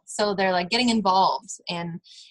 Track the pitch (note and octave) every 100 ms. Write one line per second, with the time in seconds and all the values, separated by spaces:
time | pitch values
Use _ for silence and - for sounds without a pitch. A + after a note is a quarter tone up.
0 | - - G#3 G3 F#3+ F3+ F3+ A#3 B3 A3+
1 | G3 F#3+ F3+ - - - - F3 F3 E3+
2 | _ - -